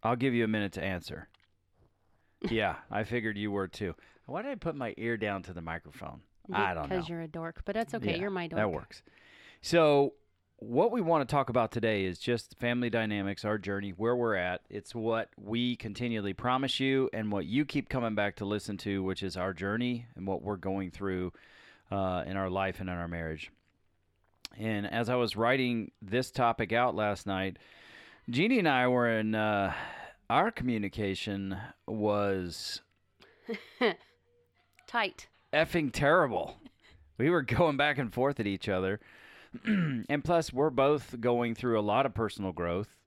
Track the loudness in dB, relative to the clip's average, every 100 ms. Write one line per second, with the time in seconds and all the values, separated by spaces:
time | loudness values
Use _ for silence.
0 | 0 2 2 2 2 2 0 -2 -4 -4
1 | -6 -14 -14 _ _ _ _ _ _ _
2 | _ _ _ _ -2 0 0 -2 -6 -4
3 | -2 -2 -2 -2 -2 -2 -4 -4 -6 -6
4 | -16 _ -10 -8 -8 -6 -6 -4 -6 -4
5 | -4 -2 -2 -4 -6 -10 -8 -8 -10 -14
6 | -14 -14 _ _ -6 0 0 0 -2 -4
7 | -4 -8 -8 -8 -10 -10 -6 -4 -4 -4
8 | -2 -2 -2 -4 -4 0 0 -2 -8 -20
9 | _ _ -20 -20 -20 -14 2 6 8 8
10 | 4 0 _ _ _ _ -2 2 4 4
11 | 4 2 4 2 2 2 2 2 2 2
12 | 0 -2 0 -2 -2 -6 -2 0 0 0
13 | 0 0 -2 -2 -2 -2 -2 -4 -4 -2
14 | 0 2 2 2 0 -2 _ -12 -10 -4
15 | 0 0 -2 -10 -4 0 0 -2 -6 -6
16 | -4 -2 -2 -2 0 0 0 0 2 2
17 | 2 0 -2 -2 0 0 0 -2 -2 -2
18 | -2 0 -2 -2 -4 -4 -4 -8 -2 -2
19 | 0 -2 -4 -4 -4 -2 -2 0 0 -2
20 | -6 -8 -4 -4 -4 -4 -4 -4 -4 -6
21 | -4 -2 -4 -8 -20 -20 -20 -20 _ -2
22 | -2 -2 -4 -2 -2 0 -2 -2 -6 -6
23 | -4 -4 -6 -6 -12 _ _ _ _ _
24 | _ _ _ _ -20 -8 -4 -2 -2 -2
25 | 0 0 0 2 2 4 2 0 -4 _
26 | -2 -2 -2 0 2 2 0 2 2 2
27 | 0 -2 -2 -2 -2 -6 -18 -20 -20 -20
28 | -20 -18 -6 0 2 4 4 4 4 4
29 | 4 2 2 0 2 2 0 -2 -8 -12
30 | -16 -20 _ 2 2 0 -2 0 -2 -2
31 | -2 -2 -4 -4 -4 -6 -10 -14 -8 -2
32 | 2 2 2 0 -2 -6 -8 -10 _ _
33 | _ _ -20 _ -10 -10 -10 0 0 0
34 | _ _ _ _ _ _ _ _ -6 -2
35 | -2 -4 -20 _ _ 2 2 2 0 2
36 | 6 6 4 0 -4 -10 -20 _ -20 -20
37 | -20 0 2 4 2 4 4 4 2 2
38 | -2 2 0 2 -2 -2 0 0 0 -2
39 | -6 -20 -20 -20 -18 -8 0 2 2 0
40 | 0 -2 2 2 2 2 2 4 4 4
41 | 0 -2 2 2 2 0 0 2 4 2
42 | 2 0 -2 -2 -6 -2 -2 -2 -4 _